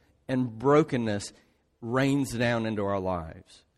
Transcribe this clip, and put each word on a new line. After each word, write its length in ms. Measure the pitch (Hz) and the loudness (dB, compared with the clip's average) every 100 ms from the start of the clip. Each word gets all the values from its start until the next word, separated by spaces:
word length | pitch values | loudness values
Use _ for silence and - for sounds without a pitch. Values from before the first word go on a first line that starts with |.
| _ _ - | _ _ -4
and 320 | 131 123 110 | -2 -2 0
brokenness 720 | 131 151 156 127 113 101 - - _ _ _ _ | 4 4 4 0 -2 -2 -6 -14 _ _ _ _
rains 520 | 117 127 135 139 127 | -4 0 2 2 0
down 340 | 117 120 117 110 | 0 0 0 -2
into 180 | 104 | -2
our 160 | 98 98 | -2 -2
lives. 640 | 92 87 80 87 - - _ | -2 -4 -6 -14 -20 -20 _